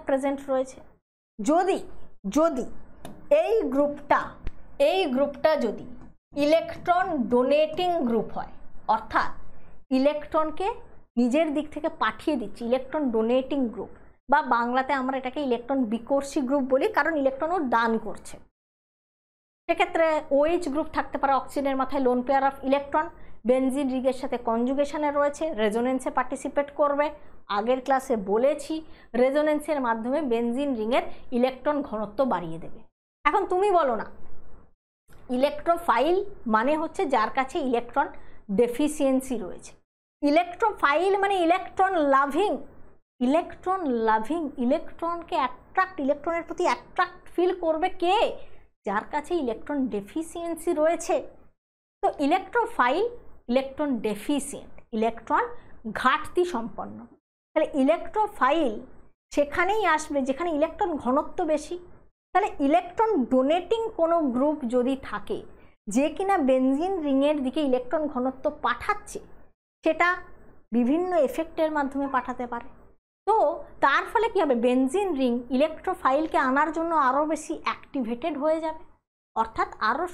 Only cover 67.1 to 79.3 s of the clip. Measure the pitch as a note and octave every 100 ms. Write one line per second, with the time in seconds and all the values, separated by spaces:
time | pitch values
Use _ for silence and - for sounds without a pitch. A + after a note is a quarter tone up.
67.1 | C4+ C#4+ D4+ B3+ C#4 C4+ B3 B3 D#4+ D4+
68.1 | B3+ B3+ C4 D4+ D4 A#3 A#3+ - G4+ -
69.1 | - - - - _ _ _ D#4+ D#4+ F4
70.1 | F#4 - - - - - A3+ A#3+ D#4+ F4+
71.1 | F4 B3+ - D#4+ - D#4 D#4 C#4 C4+ C#4
72.1 | C4 A#3+ B3 B3 A#3+ - - - _ _
73.1 | _ - A4 D4+ E4+ - - C#4+ D4+ F#4
74.1 | A4+ A4+ G4 D#4 A#3+ B3 B3+ C4 F#4+ G4
75.1 | C4+ B3+ A#3+ A#3+ C4 D#4 D#4 - F4 -
76.1 | C#4 D#4+ F4 C4 C4+ D#4 D#4+ E4 D#4+ C4
77.1 | C4+ D#4 D#4 - D4 A3+ A3 - C#4+ A3+
78.1 | A#3+ E4 C#4 D4+ D#4+ D#4+ D#4+ - _ _
79.1 | _ _